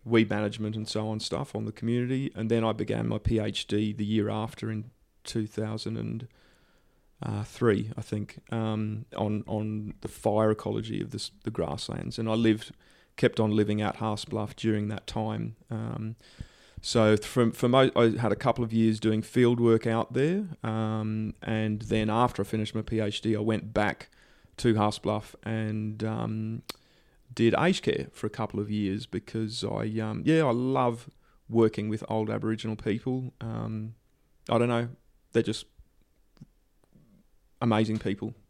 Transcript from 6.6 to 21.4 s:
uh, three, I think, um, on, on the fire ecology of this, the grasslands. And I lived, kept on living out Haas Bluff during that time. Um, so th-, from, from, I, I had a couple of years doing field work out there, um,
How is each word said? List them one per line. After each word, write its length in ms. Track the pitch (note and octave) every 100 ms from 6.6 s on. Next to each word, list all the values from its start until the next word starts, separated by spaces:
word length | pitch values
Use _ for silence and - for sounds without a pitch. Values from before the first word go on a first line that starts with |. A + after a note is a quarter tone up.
| _ _ _ _ _ _
uh, 200 | - G#2
three, 480 | A2 - A#2 G#2 A2 A2
I 60 |
think, 360 | - G#2+ G2+ - -
um, 540 | A2+ A2 G#2+ G#2+ G#2+ - -
on, 260 | G#2+ G#2+ -
on 480 | G#2+ G#2+ G#2+ G#2+ -
the 60 | G#2+
fire 420 | - A2+ G#2+ A2
ecology 500 | G#2+ G#2 G#2+ A2+ G#2+
of 100 | -
this, 220 | G#2 - -
the 80 | -
grasslands. 680 | A2+ E2 - - - - -
And 100 | A2+
I 60 |
lived, 380 | A2 A2+ A2 - - _ _ _ -
kept 240 | - -
on 160 | A2 G#2+
living 240 | G2+ G#2+
out 160 | G#2 -
Haas 280 | A2+ G#2
Bluff 300 | - G#2+ G#2
during 340 | - A2+ G#2+ G#2
that 180 | G#2 -
time. 500 | A2 A2 A2 A2+ A2 _
Um, 460 | A2 A2+ A#2 A2 A2+ - - - _ - -
so 340 | - A#2+ G#2+ G#2+
th-, 100 | -
from, 240 | C3 A#2
from, 220 | - B2
I, 160 | C3 C3 -
I 140 | A#2
had 220 | A2+ A#2+
a 40 | G2
couple 260 | B2+ A#2
of 100 | A2+
years 280 | A2+ A2+ G#2+
doing 220 | A2 A2
field 360 | A2 C3 A#2+ A#2+
work 280 | A#2 A2+ A#2
out 260 | A2+ -
there, 320 | B2 D3 F#3+ G3 D3+
um, 720 | A2+ A2 A2 A2 G#2+ G#2+ A2 -